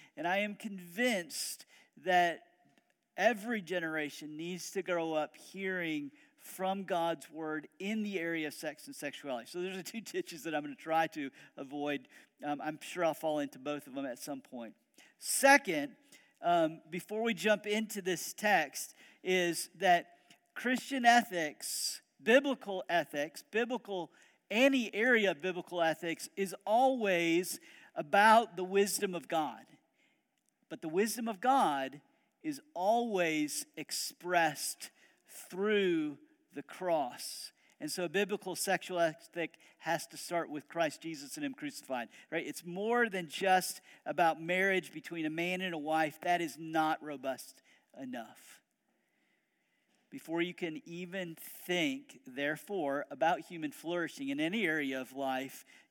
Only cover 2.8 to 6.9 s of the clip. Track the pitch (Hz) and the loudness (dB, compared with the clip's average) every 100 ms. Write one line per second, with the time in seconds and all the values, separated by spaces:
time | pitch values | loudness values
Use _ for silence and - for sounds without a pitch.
2.8 | _ _ _ - 208 226 220 226 165 180 | _ _ _ 2 2 2 -2 -4 -2 -4
3.8 | 165 156 147 - 151 151 170 180 - 196 | -2 -2 -4 -6 -12 -8 -6 -6 -6 -6
4.8 | 185 175 165 156 147 - - 190 190 185 | -2 0 0 0 -2 -6 -16 -6 -4 -2
5.8 | 165 156 143 - _ _ - - 190 196 | -2 -2 -4 -12 _ _ -16 -4 -2 -2
6.8 | 185 | -2